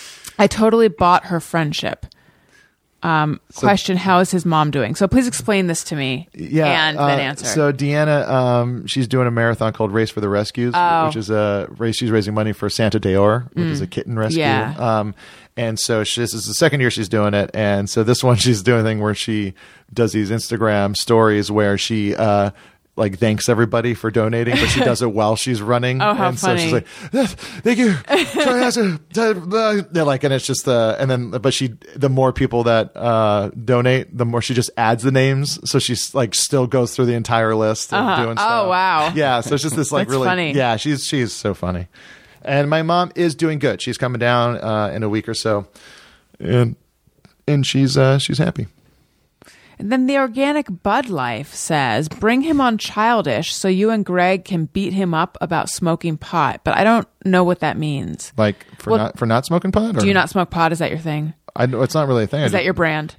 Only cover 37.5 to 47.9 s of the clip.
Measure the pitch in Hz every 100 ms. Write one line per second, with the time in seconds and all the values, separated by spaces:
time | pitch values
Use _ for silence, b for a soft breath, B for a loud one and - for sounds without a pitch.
37.5 | 110 107 110 - 190 240 165 120 113 214
38.5 | 233 190 185 190 160 156 156 143 123 113
39.5 | 143 151 147 139 143 107 135 131 180 160
40.5 | 139 123 110 151 139 - 143 113 - 104
41.5 | 90 90 90 87 B B B B B -
42.5 | 139 143 160 160 175 180 - 170 135 165
43.5 | 151 135 95 - 117 127 123 120 120 120
44.5 | 117 110 107 104 92 107 107 113 110 113
45.5 | 101 95 B B B B B B _ 80
46.5 | 123 117 - _ _ _ _ _ _ -
47.5 | 143 127 - 135